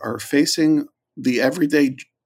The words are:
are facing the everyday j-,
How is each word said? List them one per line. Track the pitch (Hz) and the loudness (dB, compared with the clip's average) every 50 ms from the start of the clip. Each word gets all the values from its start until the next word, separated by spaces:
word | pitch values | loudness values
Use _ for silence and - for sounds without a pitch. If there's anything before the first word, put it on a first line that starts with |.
| - | -8
are | - 120 113 | -10 -8 -10
facing | - - - 143 143 - - 170 156 156 156 147 143 - _ _ _ _ _ - | -6 -2 0 0 2 2 0 0 2 2 2 0 -2 -4 _ _ _ _ _ -4
the | - 127 120 120 | -2 -2 0 2
everyday | 131 131 131 180 156 143 151 147 143 131 | 0 0 0 0 0 2 2 2 2 2
j-, | 135 - - - _ _ _ | 0 -4 -14 -20 _ _ _